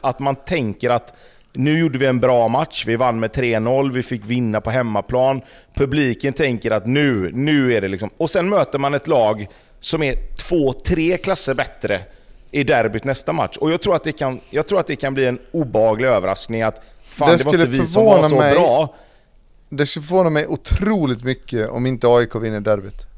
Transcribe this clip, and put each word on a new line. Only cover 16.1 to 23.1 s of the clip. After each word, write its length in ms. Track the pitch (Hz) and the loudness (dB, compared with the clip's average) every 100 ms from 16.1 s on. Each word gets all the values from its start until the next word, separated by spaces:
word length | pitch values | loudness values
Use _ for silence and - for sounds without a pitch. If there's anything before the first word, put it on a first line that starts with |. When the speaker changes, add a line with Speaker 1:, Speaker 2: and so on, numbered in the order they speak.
| 107 92 98 - 113 | 2 0 -4 -4 -2
Speaker 1:
att 200 | 110 - - - - | -4 -4 -18 -20 -14
fan, 220 | - 147 | 0 4
Speaker 2:
Det 60 | 170 | 4
Speaker 1:
det 80 | |
var 80 | 151 | 4
Speaker 2:
skulle 120 | 165 | 2
Speaker 1:
inte 160 | 147 135 | 2 0
vi 40 | 160 | 0
som 160 | 190 | 4
var 80 | 220 | 6
Speaker 2:
förvåna 160 | 185 156 | 6 6
Speaker 1:
så 80 | 143 | 4
Speaker 2:
mig. 180 | 143 | 4
Speaker 1:
bra. 400 | 147 165 131 156 - - _ _ _ _ _ - | 4 4 2 0 -6 -20 _ _ _ _ _ -10
Speaker 2:
Det 180 | 143 143 | -2 -2
skulle 160 | 165 | -2
förvåna 260 | 147 185 175 | -2 2 2
mig 160 | 151 156 | 2 -2
otroligt 800 | 139 - - 202 208 143 117 | -6 -2 0 0 0 0 -2
mycket 440 | 123 127 - 113 110 | -4 -6 -4 -4 -2
om 180 | 123 127 | -2 -2
inte 220 | 123 120 | 2 4
A 140 | 120 | 4
I 40 | 117 | 2
K 120 | 113 | -4
vinner 220 | 110 107 | -6 -4
derbyt. 460 | 104 104 98 - - | 0 -2 -2 -16 -18